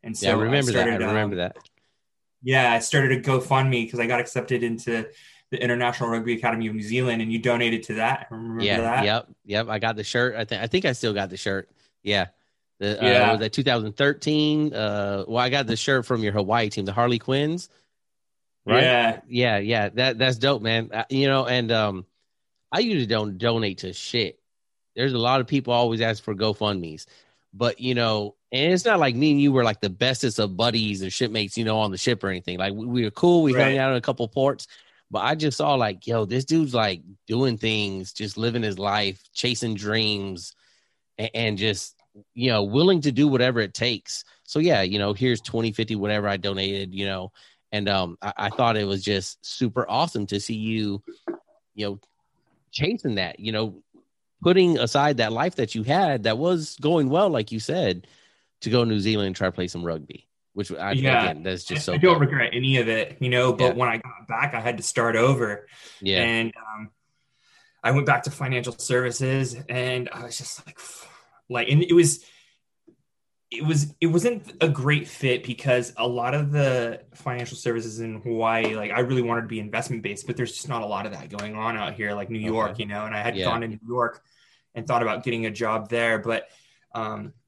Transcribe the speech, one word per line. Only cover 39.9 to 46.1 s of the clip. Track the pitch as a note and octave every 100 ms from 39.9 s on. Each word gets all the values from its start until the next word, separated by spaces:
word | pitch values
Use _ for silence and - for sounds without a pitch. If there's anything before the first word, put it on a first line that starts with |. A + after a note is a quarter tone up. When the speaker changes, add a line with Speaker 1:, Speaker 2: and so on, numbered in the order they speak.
| A2 G#2+ G#2 G2 F2+ - - _ _ _ _ _ -
Speaker 2:
a-, | A2 A2+
and | A2+ G2+
just, | A2 F#2+ - _ _ G#2 -
you | A#2+ B2+
know, | A2
willing | G2+ A#2+ F3+ F3+
to | C#3+
do | A#2+ D3
whatever | C3 B2+ A#2
it | G2+
takes. | - A#2+ G#2+ - - - _
So | - D3+
yeah, | E3+ B2
you | F#2 G#2
know, | G2+
here's | G2+ B2+ A2+
twenty, | - A#2 A2+
fifty, | G#2+ A2 G#2+
whatever | G2+